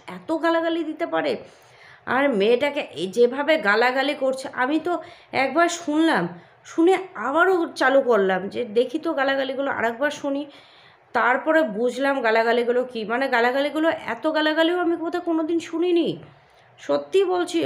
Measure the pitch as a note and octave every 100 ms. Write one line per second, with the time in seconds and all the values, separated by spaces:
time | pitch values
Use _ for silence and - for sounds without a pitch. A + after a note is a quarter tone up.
0 | - F3+ - - E4 E4 E4 E4 D#4 D4+
1 | E4 D#4+ D4+ A3+ - - - - - -
2 | - B3 C#4+ G#3+ G3+ A#3+ C#4+ C#4+ - C3+
3 | F#3 F#3+ A#3+ C4 C#4+ D#4 G#3 G#3+ A#3+ C4
4 | C#4 C#4+ C4 C4 - - B3+ D#4 E4 E4
5 | - - - - C4+ C#4 E4+ E4+ - D4+
6 | D#4+ A#3+ F3 - - _ - - E4 F#4
7 | F#4 - A3+ D4+ F4+ F#4 E4 - C#4 C#4
8 | A#3+ A3 F#3+ F#3 F#3+ G#3 A#3 G#3 B3+ D#4+
9 | E4 C#4+ C4+ C4+ C4+ C4 C#4 - A3+ A#3
10 | D4 D4 C#4+ C#4 D4 - - - - _
11 | _ B3 A3+ C4 D4 D#4+ C4 G3+ B3 A#3+
12 | C#4 C#4 A#3 A3+ A3+ A#3 A#3+ A#3+ B3+ A3+
13 | G#3 A#3+ C4+ A#3+ A#3+ C4+ C#4+ D4 D#4+ -
14 | - A#3 D#4 D4+ D4+ D#4 E4 F4+ E4+ E4+
15 | E4 F4 F4 D#4+ D#4+ E4+ - D#4+ F4 E4+
16 | C4 C#3 - - _ _ _ _ - -
17 | - F#4 F#4 F4+ E4+ E4+